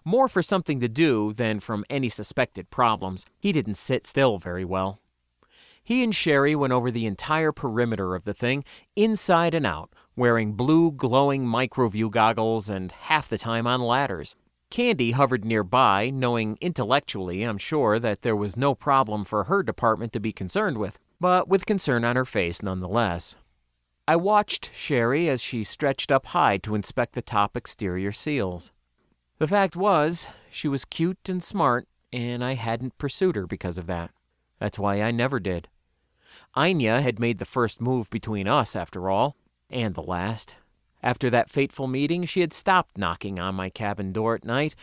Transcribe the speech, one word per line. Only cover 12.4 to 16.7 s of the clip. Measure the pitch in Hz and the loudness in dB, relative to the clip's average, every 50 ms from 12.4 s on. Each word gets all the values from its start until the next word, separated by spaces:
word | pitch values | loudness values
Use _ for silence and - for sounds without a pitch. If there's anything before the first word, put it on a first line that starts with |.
| 110 113 113 113 98 107 | 2 2 0 0 -2 -4
and | 104 95 92 90 | -4 -4 -6 -8
half | - - - - 160 151 143 - | -10 -10 -2 0 0 0 0 0
the | 117 104 | -4 -4
time | - 117 113 113 117 120 | -4 -2 -2 -2 0 0
on | 123 127 | 0 0
ladders. | 123 117 120 135 143 - 98 82 71 - - _ _ _ _ _ _ - | 2 2 2 2 2 0 -4 -6 -8 -10 -12 _ _ _ _ _ _ -10
Candy | - - 240 247 226 139 123 117 123 | -4 -2 0 2 2 2 2 0 2
hovered | 131 143 127 131 120 98 | 2 2 2 2 0 0
nearby, | 113 113 110 104 90 90 127 131 113 98 98 107 127 | 0 0 0 2 2 4 4 6 6 4 4 2 0
knowing | 135 135 127 120 120 117 110 107 107 - | -2 -2 0 0 0 0 0 -2 -4 -4
intellectually, | - 180 | -4 -4